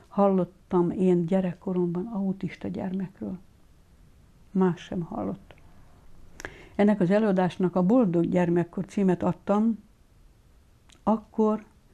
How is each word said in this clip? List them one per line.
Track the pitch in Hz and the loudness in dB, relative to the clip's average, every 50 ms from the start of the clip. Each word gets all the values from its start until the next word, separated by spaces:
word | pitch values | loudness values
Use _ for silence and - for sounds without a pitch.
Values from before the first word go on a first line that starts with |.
| - | -20
hallottam | _ - 208 202 196 190 190 175 - - - - - 190 180 175 170 | _ 0 2 2 4 4 2 0 -2 -6 -16 -8 -2 0 2 2 0
én | - - 185 185 180 175 170 | 0 0 2 2 4 2 2
gyerekkoromban | 165 190 190 185 180 165 - - 190 185 180 180 175 170 175 185 | 0 0 0 -2 -2 -6 -8 -6 -4 -2 -2 -2 -2 -2 -4 -6
autista | 233 226 190 196 190 185 190 - 151 - - - | -6 -6 -4 -4 -4 -4 -4 -6 -10 -10 -8 -10
gyermekről? | - 175 - - 185 185 190 190 - - - 220 202 190 175 - - _ _ _ _ - _ _ _ _ - - - - - - - - - - - | -10 -8 -8 -8 -6 -6 -6 -8 -8 -10 -10 -10 -10 -10 -12 -14 -20 _ _ _ _ -20 _ _ _ _ -20 -20 -20 -20 -20 -20 -20 -20 -20 -14 -6
Más | - 190 190 180 170 - | -2 0 2 0 0 -2
sem | - - 202 190 | -8 -10 -8 -8
hallott. | 165 - 214 240 - 190 190 - - - - - - - - - - - - - - - - - - - - - - - - - - - - | -8 -8 -8 -8 -8 -8 -8 -10 -14 -20 -20 -20 -20 -20 -20 -20 -20 -20 -20 -20 -20 -20 -20 -20 -20 -20 -20 -18 -18 -18 -18 -20 -20 -8 -2
Ennek | - 202 208 214 202 | 0 2 2 2 2
az | 180 165 | 2 2
előadásnak | 202 214 220 208 190 185 185 175 - - 185 175 - | 2 2 2 2 2 2 0 0 0 -2 -2 0 0
a | 180 180 | 2 2
Boldog | 180 233 262 240 180 165 175 170 170 | 4 4 4 4 4 2 0 0 2
Gyermekkor | - 180 180 170 175 175 170 170 - 202 175 | 2 0 2 2 2 0 0 -2 -6 -10 -10
címet | - - 208 196 185 175 175 - | -6 -2 0 2 2 2 0 0
adtam, | 180 170 - - - 196 208 220 226 220 - - _ _ _ _ _ _ _ - - _ _ _ _ _ - _ _ _ _ _ - - - - | -2 -4 -2 -2 -2 0 2 2 0 -2 -4 -8 _ _ _ _ _ _ _ -20 -20 _ _ _ _ _ -20 _ _ _ _ _ -20 -18 -6 -2
akkor, | 202 220 220 214 - - - 220 214 214 214 - - _ _ _ _ | -2 -2 -2 -2 -6 -2 0 0 0 0 -2 -6 -14 _ _ _ _